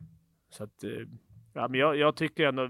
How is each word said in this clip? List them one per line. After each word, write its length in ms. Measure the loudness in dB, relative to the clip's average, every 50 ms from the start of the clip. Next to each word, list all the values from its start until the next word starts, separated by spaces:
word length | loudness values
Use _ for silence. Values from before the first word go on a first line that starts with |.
| -20 -20 -20 -20 _ _ _ _ _ _
så 140 | -16 -14 -14
att, 200 | -14 -12 -12 -10
eh, 60 | -10 -8 -10 -10 -12 -16 -20 _ _ -20 -20 -20 _ -8
ja, 140 | -6 -4 -2
men 120 | 2 2
jag, 160 | 2 4 4
jag 200 | 4 2 2 2
tycker 300 | 2 -2 -4 0 0 0
ändå, 220 | 2 2 0 -4